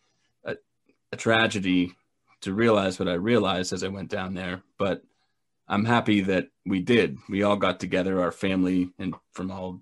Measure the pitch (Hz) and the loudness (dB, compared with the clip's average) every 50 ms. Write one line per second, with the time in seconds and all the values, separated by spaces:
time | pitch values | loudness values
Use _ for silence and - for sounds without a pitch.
0 | _ _ _ _ _ _ _ _ - - - - _ _ _ _ _ _ _ _ | _ _ _ _ _ _ _ _ -12 -12 -12 -12 _ _ _ _ _ _ _ _
1 | _ _ - - - 117 113 110 113 107 98 101 95 92 90 90 90 87 - _ | _ _ -14 -4 0 2 4 4 4 2 0 -2 0 2 2 2 2 0 -4 _
2 | _ _ _ _ _ _ _ _ - 101 95 107 117 117 107 101 98 95 90 - | _ _ _ _ _ _ _ _ -8 -6 -2 2 2 4 4 4 2 0 -2 -2
3 | 95 90 90 87 95 113 120 110 101 95 92 90 92 - 98 90 98 98 98 98 | -2 -2 -2 -2 0 2 2 2 2 2 0 -2 -4 -4 -6 -6 -6 -6 -8 -8
4 | 87 - 101 101 92 92 95 90 92 90 92 95 - _ _ - 101 95 87 - | -8 -8 -8 -6 -6 -6 -8 -8 -6 -6 -8 -8 -10 _ _ -2 -2 -2 -2 -2
5 | - _ _ _ _ _ _ _ _ _ _ _ _ - 92 104 107 113 120 117 | -6 _ _ _ _ _ _ _ _ _ _ _ _ -4 -2 0 2 2 2 2
6 | 113 117 107 101 95 98 95 90 - - _ _ - 92 98 92 90 117 120 127 | 4 4 2 4 4 2 2 0 0 -2 _ _ -6 -2 -2 0 2 4 4 4
7 | 87 73 67 - - - 98 98 101 104 104 101 95 92 87 - 98 90 92 95 | 4 2 -2 -8 -10 -6 -2 0 2 2 2 2 2 0 -2 -2 -4 -2 -2 0
8 | 90 95 95 92 90 85 - - - 95 95 92 92 90 92 92 90 92 - - | 0 0 0 0 0 -2 -2 -2 -2 -2 0 2 2 2 2 0 0 -2 -4 -8
9 | 98 87 78 - _ _ - - 90 95 95 95 92 92 92 90 | -8 -8 -8 -8 _ _ -12 -10 -8 -8 -8 -8 -10 -10 -10 -12